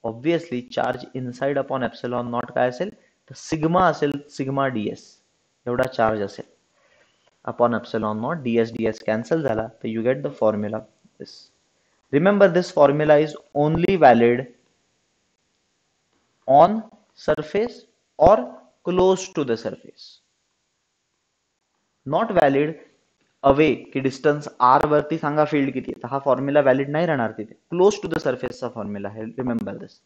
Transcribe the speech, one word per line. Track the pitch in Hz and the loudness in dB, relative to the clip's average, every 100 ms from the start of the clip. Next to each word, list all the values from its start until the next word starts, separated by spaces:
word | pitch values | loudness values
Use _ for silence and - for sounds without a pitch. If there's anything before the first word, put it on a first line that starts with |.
Obviously | 117 113 139 170 - 123 123 - | -10 -6 -4 -4 -4 -10 -8 -6
charge | 123 127 - 131 | -4 -6 -10 -10
inside | 127 123 143 139 | -10 -6 -4 -4
upon | 135 135 120 | -4 -4 -6
epsilon | - 123 123 120 120 | -6 -8 -6 -6 -8
naught | 117 - | -6 -2
काय | 123 | -2
असेल, | 123 190 - _ _ _ | -2 -10 -10 _ _ _
तर | 131 | -20
sigma | - 160 156 175 180 | -8 -4 0 2 2
असेल, | 151 147 143 - - | 0 -4 -4 -10 -10
sigma | 135 139 135 | -6 -2 -2
ds | 123 104 - - _ _ _ _ _ - | -2 -6 -8 -16 _ _ _ _ _ -8
एवढा | 123 127 | -2 -2
charge | - 110 110 | 0 0 0
असेल | 98 - - _ _ _ _ _ _ _ _ _ - | -6 -10 -20 _ _ _ _ _ _ _ _ _ -14
upon | 117 120 113 | 0 0 0
epsilon | - 113 107 107 | -4 -4 -4 -4
naught, | 120 170 | -6 -6
डीएस, | 127 117 113 113 | -2 0 0 -2
डीएस | 110 110 - | -6 -4 -4
कॅन्सल | 110 117 165 | -4 -2 -4
झाला, | 139 110 113 | -2 -4 -6
तर | _ 117 | _ -8
you | 110 113 | -4 -2
get | 139 147 | -2 -4
the | 143 | 0
formula | 110 104 104 107 110 _ _ _ | 0 0 -4 -8 -12 _ _ _
this. | - - _ _ _ _ _ _ _ | -20 -20 _ _ _ _ _ _ _
Remember | 139 180 202 196 170 | 0 2 4 4 4
this | 175 - | -2 4
formula | 143 147 151 147 156 | 4 4 4 4 4
is | - _ 143 151 | -4 _ -2 0
only | 170 175 190 | 0 0 6
valid | 143 117 117 120 139 _ _ _ _ _ _ _ _ _ _ _ _ _ _ _ _ _ _ _ - | 6 8 4 2 -4 _ _ _ _ _ _ _ _ _ _ _ _ _ _ _ _ _ _ _ 2
on | 139 170 220 - _ _ _ - | 6 6 4 -8 _ _ _ -4
surface | 151 151 - - - _ _ _ - | -4 -2 -4 -4 -8 _ _ _ 6
or | 160 220 - - _ _ - | 8 8 2 -14 _ _ -4
close | 180 185 185 - - | 2 2 2 -2 -6
to | 135 | -4
the | 113 | -4
surface, | 107 - - _ - - _ _ _ _ _ _ _ _ _ _ _ _ _ _ _ _ _ _ - | -6 -12 -20 _ -20 -20 _ _ _ _ _ _ _ _ _ _ _ _ _ _ _ _ _ _ -6
not | 156 226 185 | -4 0 2
valid | 147 139 151 160 - _ _ _ _ _ | 4 2 0 -4 -18 _ _ _ _ _
away, | 139 139 156 117 - | 2 4 4 2 -6
की | 139 | -4
डिस्टन्स | 135 127 156 147 147 - | -4 -2 -2 -2 -6 0
आर | 123 135 151 | 4 4 4
वरती | 147 147 165 | 0 0 -6
सांगा | 151 151 151 | -4 0 0
फील्ड | 151 139 | 0 -2
किती | 127 - | -4 -10
आहे, | - | -12
तर | 117 | -8
हा | 135 139 | -6 -2
फॉर्म्युला | 127 139 147 | -2 2 2
व्हॅलिड | 135 131 139 | 2 2 0
नाही | 147 170 | -4 -2
राहणार | 147 113 110 | -2 -4 -6
तिथे. | 107 - _ | -16 -16 _
Close | 175 190 208 | 2 2 2
to | 185 | -6
the | 156 151 | -4 -4
surface | 123 127 - | -6 -8 -10
चा | 123 113 | -12 -10
फॉर्म्युला | 101 101 101 | -10 -10 -12
आहे, | 107 110 113 | -12 -14 -8
remember | 127 117 101 - | -6 -6 -8 -12
this. | 101 _ | -18 _